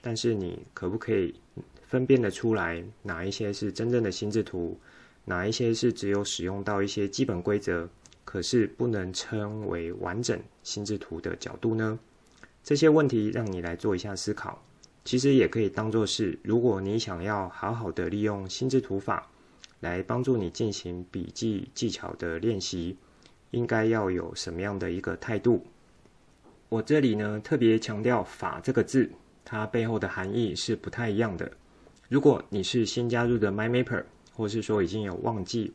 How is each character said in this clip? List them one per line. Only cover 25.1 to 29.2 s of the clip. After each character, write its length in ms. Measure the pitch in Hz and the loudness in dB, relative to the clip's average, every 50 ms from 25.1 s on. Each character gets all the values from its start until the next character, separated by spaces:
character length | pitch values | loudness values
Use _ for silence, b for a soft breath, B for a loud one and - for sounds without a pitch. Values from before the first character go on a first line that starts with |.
| 90 | -6
态 220 | - - - 110 95 | -6 -4 -4 -2 2
度？ 260 | - 120 113 - - - - _ _ _ _ _ _ _ _ _ _ _ _ _ _ - - - _ - | 4 4 4 4 2 -4 -20 _ _ _ _ _ _ _ _ _ _ _ _ _ _ -20 -20 -18 _ -4
我 120 | 113 110 | -4 -2
这 180 | 107 - 151 151 | 0 2 4 4
里 160 | 135 120 107 | 4 4 2
呢， 260 | 104 107 107 107 107 - | 2 -2 -2 -4 -4 -4
特 140 | - 160 | 0 2
别 220 | 127 120 110 110 110 | 4 6 6 6 4
强 220 | - - 107 101 | 2 -2 -4 0
调 220 | 110 123 123 107 90 | 2 2 2 2 0
“法” 380 | - - - - 80 73 85 - | -2 -6 -6 -6 -6 -4 -4 -2
这 80 | 131 | 0
个 120 | 127 120 101 | 2 2 2
字， 260 | - - 135 117 - - - | 4 4 2 2 2 0 -12